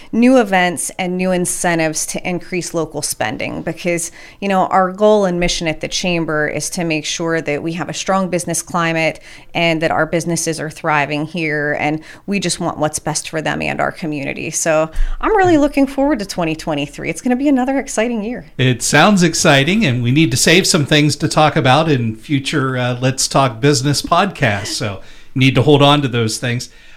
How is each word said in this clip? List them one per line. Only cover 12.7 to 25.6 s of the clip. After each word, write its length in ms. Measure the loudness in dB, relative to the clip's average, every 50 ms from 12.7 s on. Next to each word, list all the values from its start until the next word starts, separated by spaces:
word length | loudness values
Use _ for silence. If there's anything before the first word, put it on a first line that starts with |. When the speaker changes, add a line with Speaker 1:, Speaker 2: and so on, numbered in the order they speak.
| -4 -2
Speaker 1:
what's 220 | -2 -2 -4 -4
best 300 | -6 -4 -6 -6 -6 -6
for 120 | -6 -4
them 220 | -4 -4 -4 -4 -4
and 180 | -4 -2 -2
our 100 | -2 -4
community. 600 | -4 -6 -6 -6 -6 -6 -6 -6 -8 -8 -8 -6
So 400 | -6 -4 0 0 2 2 0 0 0 0 0 0 0 -2
I'm 160 | -2 0 2
really 220 | 4 4 4 4 4
looking 300 | 4 2 2 2 0 0
forward 320 | 0 0 0 0 0 -2
to 60 | -4 -6
twenty 280 | -6 -4 -4 -4 -4
twenty-three. 540 | -6 -6 -6 -4 -4 -4 -6 -8 -10 -8 -8
It's 100 | -8 -4
gonna 160 | -2 -2 0
be 120 | 0 2 2
another 300 | 2 2 2 0 -2 -2
exciting 440 | -4 -4 -2 -2 -2 -2 -2 -4 -6
year. 220 | -6 -8 -10 -12 -10 -4 0
Speaker 2:
It 240 | 0 2 0 0 -2
sounds 400 | 2 4 6 6 6 6 6 4
exciting, 600 | 4 2 2 4 4 4 4 4 2 2 0 2 0
and 160 | 0 0 0
we 80 | 2
need 180 | 4 4 4 2
to 80 | 2 2
save 300 | 4 4 4 4 4 4
some 180 | 2 2 2
things 300 | 4 4 4 4 4 2
to 120 | 0 -2 -2
talk 280 | 2 4 2 4 2
about 340 | 2 2 4 4 4 4 2
in 260 | 2 0 0 -2 -4
future, 600 | -6 -6 -2 -2 -2 -2 -2 -2 -2 -2 -2 -2 -2
uh, 220 | -2 -2 -2 0
Let's 260 | 0 -2 0 0 -2 0
Talk 320 | 2 2 2 2 0 2
Business 440 | 2 2 4 4 2 0 -2 -2 0
podcasts. 640 | 0 2 2 2 0 0 0 0 0 0 0 -4 -6
So 340 | -8 -6 -6 -6 -8 -8 -12 -16 -18 -20 -14 -6 0
you 60 | 2
need 160 | 4 4 4
to 80 | 4